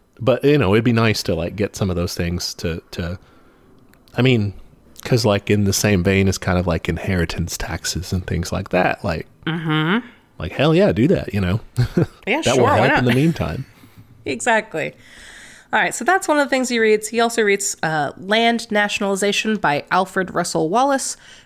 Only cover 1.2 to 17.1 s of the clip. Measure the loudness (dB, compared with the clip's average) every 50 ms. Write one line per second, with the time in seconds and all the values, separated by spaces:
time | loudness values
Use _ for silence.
1.2 | -2 -2 -2 -2 -2 -4 -4 -4 -4 -4 -4 -4 -4 -2 -2 -2 -2 -4 -4 -4
2.2 | -4 -4 -4 -4 -6 -8 -8 -8 -6 -6 -6 -8 -10 _ -10 -8 -8 -8 -8 -12
3.2 | -14 -20 -20 -20 -20 -20 _ _ _ _ -20 -20 -20 -20 -20 _ _ _ -2 0
4.2 | 2 4 4 2 0 -2 -6 -8 -16 -20 -20 -20 _ -20 -20 -16 -4 0 0 2
5.2 | 4 2 2 2 2 2 2 2 2 2 0 0 2 2 2 4 4 4 4 4
6.2 | 4 2 0 0 -2 0 0 0 2 0 0 -2 -2 -4 -4 -4 -4 -2 -2 0
7.2 | -2 -2 -2 -4 -6 -6 -6 -8 -8 -8 -8 -8 -6 -6 -6 -6 -6 -4 -4 -4
8.2 | -4 -4 -4 -4 -4 -4 -6 -6 -4 -2 0 0 0 0 -2 -2 -4 -6 -6 -6
9.2 | -8 -12 _ _ -8 -6 -6 -4 -2 -2 0 0 0 0 0 -2 -2 -6 -12 _
10.2 | _ _ _ -10 -10 -8 -2 0 2 2 4 4 4 4 4 4 4 4 4 2
11.2 | 0 -2 -2 0 0 0 0 -2 -4 -4 -2 -2 -2 0 2 0 0 0 -2 -8
12.2 | -6 -4 -2 0 0 2 2 4 4 4 4 4 4 4 2 2 2 2 2 4
13.2 | 2 2 2 0 -4 -4 -6 -8 -10 -12 _ _ -20 -20 -20 -20 -20 -20 -20 -14
14.2 | -10 -10 -8 -4 0 0 0 0 0 -2 -6 -6 -6 -8 -8 -12 -18 -20 -20 -20
15.2 | -20 -20 -20 -20 -20 -20 -20 -20 -8 _ 0 0 0 0 -2 -2 0 0 0 0
16.2 | 0 0 0 0 2 2 0 -2 0 0 0 2 4 4 4 2 0 -2